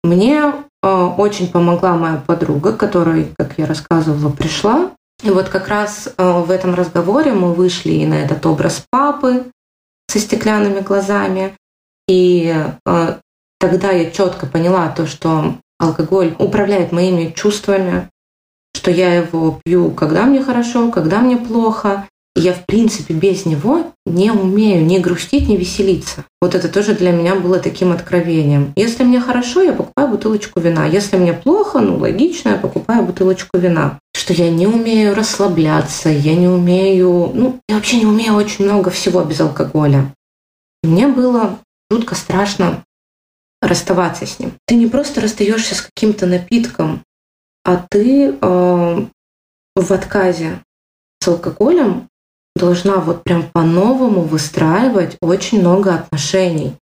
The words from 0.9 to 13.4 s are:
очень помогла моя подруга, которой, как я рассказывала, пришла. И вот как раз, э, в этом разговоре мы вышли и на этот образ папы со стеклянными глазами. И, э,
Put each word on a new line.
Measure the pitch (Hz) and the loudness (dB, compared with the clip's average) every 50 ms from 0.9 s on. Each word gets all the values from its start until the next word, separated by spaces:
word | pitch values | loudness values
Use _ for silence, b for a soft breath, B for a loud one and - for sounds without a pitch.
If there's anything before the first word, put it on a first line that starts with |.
| 190 185 180 180 - | 0 2 0 0 0
очень | - 208 202 202 - 175 | 0 0 0 0 -2 -6
помогла | 175 - 175 175 175 175 170 190 185 175 | -2 0 0 2 2 2 2 0 0 0
моя | 170 165 160 156 | 0 0 -2 -4
подруга, | 147 - - 170 165 165 156 151 143 151 202 220 | -4 -2 -2 -2 -2 0 -2 -2 -2 0 -2 0
которой, | - 214 - - 175 170 165 160 160 156 - - - | 0 -2 0 0 0 0 2 0 0 -2 -4 -6 -8
как | - - - | -8 -6 -4
я | - 156 | -6 -4
рассказывала, | 131 151 156 - - 170 165 156 160 151 147 147 147 | -4 -4 -6 -4 -2 0 0 0 0 0 0 -2 -2
пришла. | 139 - - 160 - - - 208 240 302 359 370 - _ _ _ _ _ - | -2 -2 -4 -6 -4 -2 0 0 2 2 0 -2 -6 _ _ _ _ _ -2
И | 214 | 0
вот | 190 185 196 | 0 0 0
как | 190 - 285 - - | -2 -4 -6 -4 -4
раз, | 208 208 208 208 208 - - - - | -4 -4 -4 -4 -6 -12 -14 -14 -4
э, | - 185 180 175 175 170 | 0 0 2 2 0 0
в | 165 | 0
этом | 185 180 185 180 180 | -2 0 0 -2 0
разговоре | 180 180 165 - 170 170 175 208 285 311 285 | 0 -2 -2 -2 -2 0 0 0 2 2 2
мы | 233 196 180 175 170 | 2 2 0 0 2
вышли | 170 180 180 175 - - 160 160 | 2 0 0 0 -2 -4 -2 -2
и | 156 156 | 0 0
на | 156 156 | 0 0
этот | 151 147 139 - 143 - | 0 -2 -2 -4 -2 -2
образ | 160 156 139 - - - - - _ | -2 -2 0 -2 -4 -4 -6 -8 _
папы | - 262 277 294 285 285 - 254 247 254 247 - _ _ _ _ _ _ _ _ _ _ _ - | -2 0 0 0 -2 0 0 0 0 0 -2 -6 _ _ _ _ _ _ _ _ _ _ _ -4
со | - 208 | -4 -4
стеклянными | - - - 220 - 214 214 208 208 202 196 196 | -2 -2 -4 -2 0 0 0 2 0 0 -2 -4
глазами. | 190 - 196 202 196 190 202 202 202 190 185 190 190 196 196 _ _ _ _ _ _ _ _ _ _ - | -2 -2 -2 -2 0 0 -2 -2 0 -2 -2 -4 -4 -6 -8 _ _ _ _ _ _ _ _ _ _ 2
И, | 185 185 180 180 180 175 165 165 165 160 151 143 - - _ | 4 4 6 4 4 4 2 0 0 0 -2 -4 -6 -6 _
э, | - 175 170 170 156 - - _ _ _ _ | -2 0 0 0 -2 -4 -8 _ _ _ _